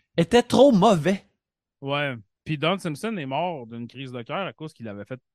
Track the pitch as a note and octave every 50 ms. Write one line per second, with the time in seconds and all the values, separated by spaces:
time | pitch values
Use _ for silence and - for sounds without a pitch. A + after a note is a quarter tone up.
0 | _ _ _ - E3+ - - A#3+ A#3+ - - A3+ B3+ C#4+ B3 F#3 F#3 A#3 G3+ E3
1 | C#3 F3 G3+ F#3 - _ _ _ _ _ _ _ _ _ _ _ C#3 C#3 C#3+ C#3+
2 | D3 C#3 B2+ A2+ G#2 _ _ _ _ - D#3 D3 C#3+ D#3+ F#3+ F#3+ - F3 D3+ C3
3 | - A3+ A3+ F#3+ C#3+ C3 C3+ D3 E3+ F3+ E3+ C#3+ A#2+ A2+ A#2 A#2 A#2+ A#2 - B2
4 | C#3 B2+ B2 B2 A#2 - D3 F#3 G3 D#3 A#2 - D#3 D#3 - - A#2 A2 G2+ G2+
5 | G2+ - C3 C3 _ _ _